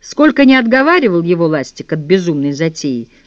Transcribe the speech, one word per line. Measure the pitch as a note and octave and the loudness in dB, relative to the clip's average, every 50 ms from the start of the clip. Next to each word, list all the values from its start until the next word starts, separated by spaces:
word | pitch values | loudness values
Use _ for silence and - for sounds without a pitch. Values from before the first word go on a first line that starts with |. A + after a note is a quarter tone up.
Сколько | _ - - - D4 D#4 B3+ - C#4 | _ -18 -2 0 0 2 4 4 4
не | C4 C4+ | 4 4
отговаривал | C4 A#3+ A3+ A3+ C4 C4+ D4+ F4 F4+ D4 A3+ F3+ E3+ E3 | 4 2 0 0 2 2 2 2 2 2 2 0 0 0
его | E3+ F3+ E3+ E3+ | 0 0 0 0
Ластик | D#3+ D#3 D3 C3 - _ - - _ D#3+ | 0 0 -2 -4 -8 _ -18 -10 _ -6
от | D#3 | -8
безумной | D3+ C#3+ F3+ F#3+ F3+ F3 D#3+ C#3+ C#3 C#3+ C#3+ | -2 0 0 0 0 -2 -2 -2 -2 -4 -2
затеи | C3+ E3 E3 D#3+ - - D3 C3 A#2+ A2+ - _ _ _ | -2 -4 -4 -4 -4 -6 -4 -4 -4 -8 -10 _ _ _